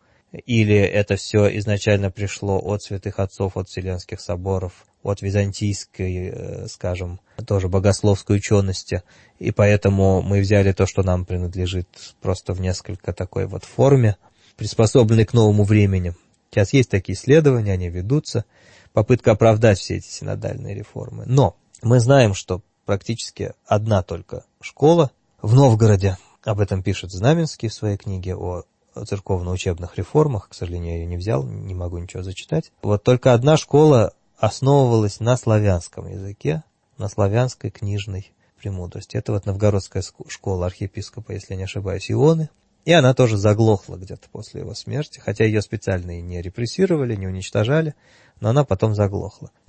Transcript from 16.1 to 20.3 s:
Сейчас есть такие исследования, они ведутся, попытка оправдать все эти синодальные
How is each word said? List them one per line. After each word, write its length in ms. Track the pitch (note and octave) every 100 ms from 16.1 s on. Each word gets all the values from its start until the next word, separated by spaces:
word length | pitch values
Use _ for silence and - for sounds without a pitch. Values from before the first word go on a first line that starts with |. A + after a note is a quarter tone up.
| E2+ _ _ _
Сейчас 220 | - G2
есть 180 | C#3 B2
такие 240 | - -
исследования, 580 | - - D#3 D3 A#2+ G#2
они 160 | F#2 F2+
ведутся, 560 | F2+ G2 D3 - A2+ - _ _ _ _
попытка 400 | - A2+ A#2+ -
оправдать 460 | G#2+ A2+ G#2+ A2+ F#2+
все 180 | - F#2
эти 120 | -
синодальные 680 | - G2